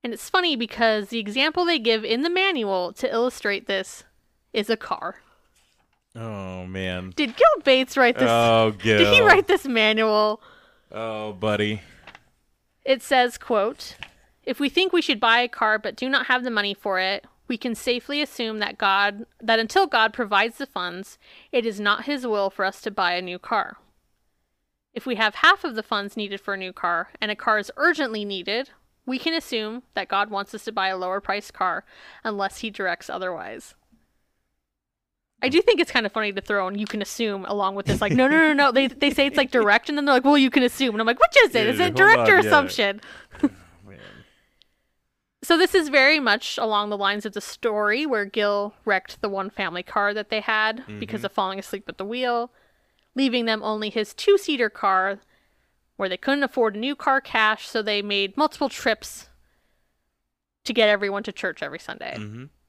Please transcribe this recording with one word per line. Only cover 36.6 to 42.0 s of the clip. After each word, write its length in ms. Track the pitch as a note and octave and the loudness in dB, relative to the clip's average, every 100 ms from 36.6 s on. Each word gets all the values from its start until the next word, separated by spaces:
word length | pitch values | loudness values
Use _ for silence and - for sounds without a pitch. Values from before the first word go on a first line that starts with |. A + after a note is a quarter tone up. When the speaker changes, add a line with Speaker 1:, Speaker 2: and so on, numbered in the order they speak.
| F#3 | -2
Speaker 1:
in 120 | G3+ | -4
"you 80 | G#3 | -6
can 120 | G#3+ | -6
assume" 440 | G3+ - A3 G3 | -8 -6 -4 -4
along 300 | F3+ G3+ F#3+ | -6 -2 -2
with 100 | G3 | -2
this, 160 | G3 F#3+ | -2 0
like, 100 | G3+ | 2
no, 160 | B3 C4 | 2 4
no, 100 | D#4 | 6
no, 140 | D#4 | 4
no. 180 | C#4+ C#4 | 4 4
They, 160 | B3 C4+ | 4 0
they 240 | C4 C#4+ | 0 0
say 160 | D4 C#4 | 2 2
it's, 100 | C#4+ | 2
like, 140 | C4+ | 2
direct, 360 | B3 G#3 A3 - | 2 4 4 2
and 80 | |
then 100 | D4 | -2
they're 100 | C#4+ | 4
like, 100 | B3+ | 4
"Well, 100 | C4+ D4 | 6 6
you 120 | C4 | 6
can 140 | C#4+ | 4
assume." 320 | B3 - C4+ | 2 0 -2
And 40 | G#3 | 0
I'm 40 | |
like, 140 | A3+ B3+ | 0 4
"Which 180 | E5+ C#5+ | 6 6
is 100 | G#4+ | 6
it? 140 | A#3 A3 | 4 0
Speaker 2:
Yeah, 40 | |
Speaker 1:
Is 60 | - | 2
it 40 | |
Speaker 2:
hold 120 | F4+ | 0
Speaker 1:
direct 240 | - | 6